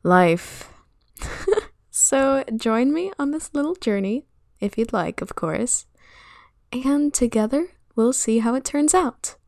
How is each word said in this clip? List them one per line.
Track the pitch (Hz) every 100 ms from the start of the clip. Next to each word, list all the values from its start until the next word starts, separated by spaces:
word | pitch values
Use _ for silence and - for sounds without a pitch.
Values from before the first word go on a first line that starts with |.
life. | 180 180 175 170 - - - - _ _ _ -
<laughs> | - - - 427 - _ _ -
So | - 269 269 269 269
join | 220 233 226 262
me | 311 381 -
on | 285
this | 311 -
little | 285 294
journey, | 370 - 202 196 240 - _ _ _
if | 202 -
you'd | 226
like, | 208 165 -
of | 180
course. | - 160 160 240 - - _ - - - - _ _ _
And | 247 262 285 294
together, | - 240 226 214 277 349 _ _ -
we'll | 233
see | 254 - 226
how | 226 254
it | 262
turns | 294 302
out. | 370 294 - - -